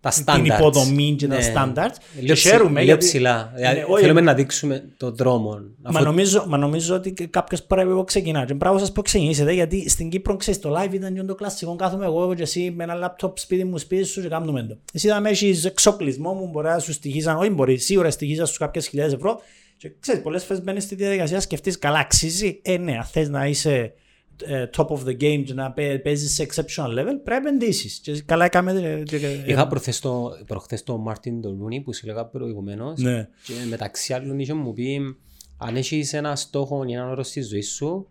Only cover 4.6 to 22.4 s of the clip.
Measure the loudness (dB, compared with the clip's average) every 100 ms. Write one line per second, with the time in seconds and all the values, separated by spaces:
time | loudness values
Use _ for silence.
4.6 | -2 -4 -6 _ -8 0 2 4 0 -6
5.6 | -12 -16 -2 2 4 4 4 2 2 0
6.6 | 2 0 -2 -2 -4 -8 -4 -4 -2 -4
7.6 | 0 2 2 2 0 0 0 -2 -2 0
8.6 | 2 2 2 -2 0 0 2 2 2 2
9.6 | 2 0 0 -2 0 -4 -2 -2 -2 -2
10.6 | -2 -2 -2 -4 -4 -6 -6 -6 -8 -8
11.6 | -8 -4 -2 -2 -2 0 0 0 -2 -2
12.6 | -4 -4 -6 -6 -6 -4 -6 -6 -4 -2
13.6 | 0 -4 -2 -2 -2 -4 -6 -4 -2 -4
14.6 | -4 -12 -12 -2 2 2 2 2 2 2
15.6 | 0 4 4 4 -2 -4 -4 -6 -6 -4
16.6 | 0 -2 -2 -8 -6 -4 0 2 2 2
17.6 | 2 2 4 4 2 0 -4 -2 -2 -2
18.6 | -4 -4 -6 -2 0 0 -2 -4 -8 -20
19.6 | _ _ -20 -14 -2 -2 -2 -6 -4 -6
20.6 | -4 -6 -6 -4 -2 0 0 -2 -2 -4
21.6 | -4 -2 0 2 2 2 0 -2